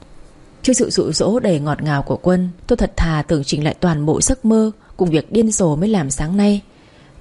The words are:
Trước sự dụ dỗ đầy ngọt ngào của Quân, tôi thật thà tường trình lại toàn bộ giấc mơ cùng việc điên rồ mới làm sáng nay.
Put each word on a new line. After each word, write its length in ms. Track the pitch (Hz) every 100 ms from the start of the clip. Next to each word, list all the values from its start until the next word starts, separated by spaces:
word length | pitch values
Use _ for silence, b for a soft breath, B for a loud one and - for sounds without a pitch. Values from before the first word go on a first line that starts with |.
| - - - - - -
Trước 100 | -
sự 180 | 247 233
dụ 220 | - 131
dỗ 280 | 160 175 233
đầy 200 | 233 156
ngọt 220 | 151 139
ngào 200 | 151 143
của 140 | - 131
Quân, 320 | 175 180 180 - -
tôi 100 | 233
thật 160 | 196 -
thà 260 | 165 156 -
tường 160 | 160
trình 200 | 139 147
lại 100 | 147 -
toàn 260 | 180 151 151
bộ 140 | -
giấc 240 | 165 262
mơ 260 | 220 220 220 214 b b
cùng 140 | 180
việc 220 | 156 -
điên 180 | 220 220
rồ 260 | 214 175 147
mới 120 | 208
làm 220 | 208 139
sáng 260 | - 151 196
nay. 240 | 202 202 - b b b b b